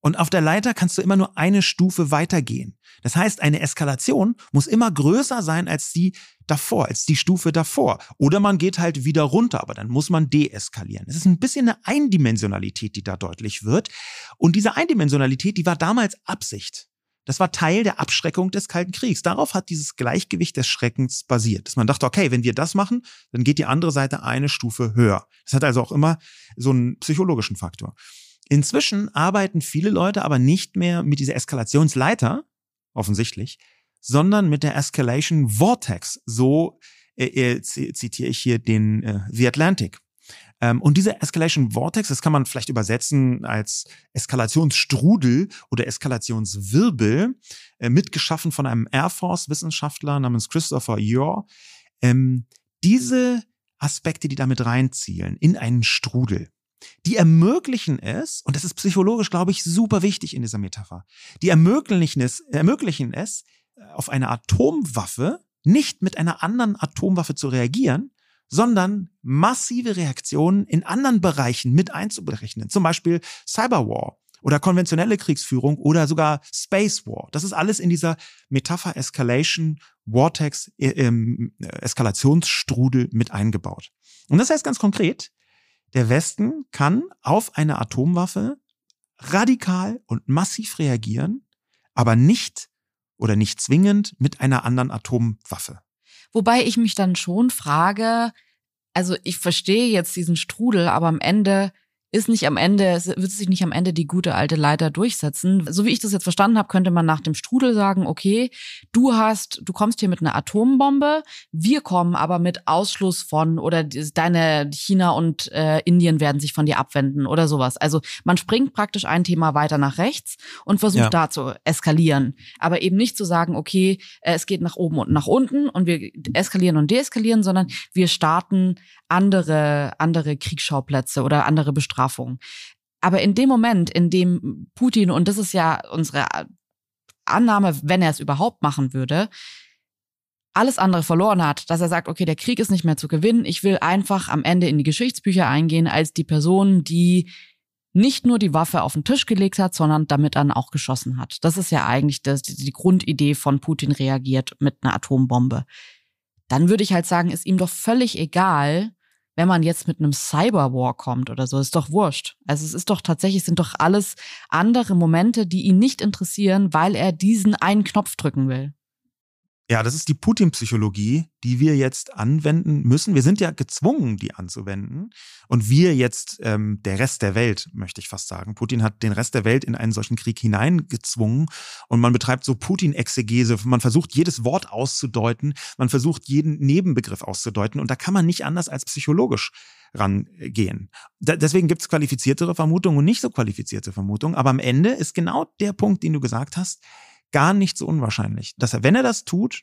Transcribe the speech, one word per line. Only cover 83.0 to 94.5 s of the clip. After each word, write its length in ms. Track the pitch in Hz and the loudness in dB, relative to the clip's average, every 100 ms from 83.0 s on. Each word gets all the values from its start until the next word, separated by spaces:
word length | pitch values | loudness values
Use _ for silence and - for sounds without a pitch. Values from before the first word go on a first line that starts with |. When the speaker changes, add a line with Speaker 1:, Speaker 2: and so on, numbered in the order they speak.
| 123 | 0
Speaker 1:
mit 180 | 110 113 | -2 -2
eingebaut. 600 | 98 107 101 - - - _ _ _ _ | -2 -2 -2 -6 -12 -18 _ _ _ _
Und 100 | 151 | 2
das 120 | 247 | 4
heißt 140 | 311 | 0
ganz 140 | 302 254 | 0 0
konkret, 520 | 208 - 165 - - _ _ _ _ _ _ | 0 2 -2 -2 -14 _ _ _ _ _ _
der 140 | 127 113 | 0 2
Westen 560 | 131 165 - 214 311 269 | 2 0 -2 -4 -4 -12
kann 320 | - 139 214 359 _ | -2 0 0 -2 _
auf 360 | - 185 - - | -2 0 -2 -2
eine 240 | 151 - | -2 -2
Atomwaffe 800 | - - 143 175 180 190 220 285 _ _ _ _ _ _ | -4 -2 0 0 -2 -4 -6 -6 _ _ _ _ _ _
radikal 800 | 127 180 254 254 - 180 190 233 _ | -2 0 2 2 0 -2 -4 -8 _
und 220 | 139 - | -6 -2
massiv 500 | 139 190 - 214 - | 0 0 -6 -10 -4
reagieren, 680 | 147 120 110 113 151 254 _ _ _ _ _ | -2 -2 -4 -4 -4 -6 _ _ _ _ _
aber 220 | - 117 113 | 0 4 6
nicht 520 | 143 240 - - - _ _ _ _ _ | 6 4 -2 -12 -20 _ _ _ _ _
oder 200 | 113 104 | 0 2
nicht 240 | 104 - | 0 -4
zwingend 560 | - 147 196 202 202 - | 0 4 4 2 0 -2
mit 220 | 127 - | -4 0
einer 240 | 135 | 0